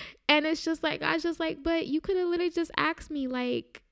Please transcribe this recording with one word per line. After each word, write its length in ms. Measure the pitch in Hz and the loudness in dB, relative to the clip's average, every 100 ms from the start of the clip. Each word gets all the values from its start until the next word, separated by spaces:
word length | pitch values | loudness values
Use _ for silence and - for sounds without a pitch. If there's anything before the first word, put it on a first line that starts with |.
| - - - | -12 -6 4
And 160 | 302 | 4
it's 200 | 311 320 | 4 0
just 180 | 320 311 | 0 0
like, 180 | 311 - | 0 0
God's 220 | - 320 | 2 2
just 160 | 339 320 | 0 -2
like, 240 | 320 - | -2 -2
"But 240 | 320 330 - | 0 0 0
you 140 | 311 | -2
could 160 | - 370 | 0 0
have 100 | 349 | 2
literally 240 | 349 349 | 0 0
just 220 | 339 330 - | 0 -2 0
asked 360 | 311 330 - | 0 -2 -6
me, 160 | 294 254 | -4 -2
like, 540 | 254 247 240 - - _ | -2 -2 -2 -6 -18 _